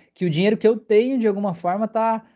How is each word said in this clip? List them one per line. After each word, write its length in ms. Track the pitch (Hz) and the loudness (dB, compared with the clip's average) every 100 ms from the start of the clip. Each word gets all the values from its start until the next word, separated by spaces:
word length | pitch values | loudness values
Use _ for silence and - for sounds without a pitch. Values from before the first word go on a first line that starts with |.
| _ | _
que 100 | _ | _
o 60 | 180 | -2
dinheiro 260 | 156 196 214 | 0 0 2
que 120 | 214 | 2
eu 100 | 220 | 0
tenho, 400 | - 214 247 269 | 2 2 2 0
de 80 | 220 | -2
alguma 300 | 196 202 170 | -2 -4 -4
forma, 320 | 175 190 220 | -4 -4 -4
tá 360 | 226 226 226 - | -2 -2 -2 -8